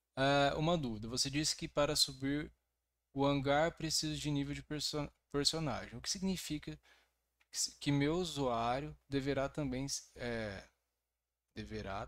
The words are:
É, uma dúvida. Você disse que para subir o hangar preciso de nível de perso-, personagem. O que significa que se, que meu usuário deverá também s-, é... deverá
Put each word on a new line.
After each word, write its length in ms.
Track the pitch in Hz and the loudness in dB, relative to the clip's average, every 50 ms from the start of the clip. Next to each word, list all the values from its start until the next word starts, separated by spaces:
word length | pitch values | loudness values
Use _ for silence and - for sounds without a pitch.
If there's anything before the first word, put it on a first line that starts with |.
| _ _ _ | _ _ _
É, 380 | 131 135 139 143 143 139 139 143 | 2 4 4 6 6 4 4 4
uma 220 | 160 156 165 180 170 | 2 2 2 2 2
dúvida. 300 | 139 120 110 104 110 113 | 0 -2 -4 -4 -6 -4
Você 200 | 127 123 - 139 | -2 0 0 0
disse 280 | 131 147 156 - - | 0 0 0 0 -2
que 100 | - 165 | -2 -6
para 300 | 151 - 151 143 147 147 | -2 0 2 2 2 4
subir 560 | 143 - - 135 131 135 139 143 147 156 - - _ _ _ _ _ _ _ _ _ _ _ - | 2 2 2 0 -2 -2 0 0 -2 -2 -6 -10 _ _ _ _ _ _ _ _ _ _ _ 0
o 140 | 135 139 | 2 2
hangar 460 | 143 143 139 131 139 143 147 160 170 - | 4 4 2 2 4 4 4 4 2 2
preciso 420 | - 170 156 - - - 151 151 143 | -2 -4 -2 0 0 0 0 -2 -2
de 120 | 135 151 | -2 0
nível 240 | 147 143 139 143 143 | 0 0 0 -2 -4
de 80 | 139 - | -8 -6
perso-, 480 | - 151 147 - - - 147 143 - - _ _ _ | -6 -6 -4 -4 -2 -2 -2 -4 -4 -8 _ _ _
personagem. 680 | - 143 143 - - 160 160 139 110 95 98 - 113 123 | -2 0 2 2 0 0 -2 -2 -2 -4 -6 -8 -12 -10
O 20 | |
que 80 | - - | -6 -6
significa 680 | - 190 190 190 185 - - - 151 147 - 156 151 - _ - - _ _ _ _ _ _ _ _ _ _ _ | -4 -2 0 -2 -2 -2 -4 -6 -6 -6 -6 -10 -12 -12 _ -20 -20 _ _ _ _ _ _ _ _ _ _ _
que 80 | - - | -4 -4
se, 180 | - - - - | -4 -4 -4 -4
que 140 | - 143 143 | 0 2 4
meu 220 | 143 143 147 165 | 4 4 4 2
usuário 840 | 180 185 160 147 143 139 127 117 113 117 120 123 139 151 151 151 - _ _ | 2 0 -2 -2 0 0 2 2 2 2 2 0 0 -2 -6 -10 -14 _ _
deverá 380 | 135 139 135 143 139 135 135 135 | -2 0 0 0 0 0 0 0
também 360 | - 156 147 131 127 127 139 | -2 -2 -2 -2 0 -2 -2
s-, 200 | 139 - - - - _ | -4 -4 -6 -8 -12 _
é... 480 | - 123 120 117 113 110 104 98 90 - - _ _ _ _ _ _ _ _ _ _ _ _ _ _ _ _ _ | -8 -6 -4 -2 -2 -4 -4 -6 -8 -12 -16 _ _ _ _ _ _ _ _ _ _ _ _ _ _ _ _ _
deverá 500 | 110 107 101 110 107 101 98 95 101 120 | -12 -10 -8 -8 -6 -6 -6 -6 -6 -6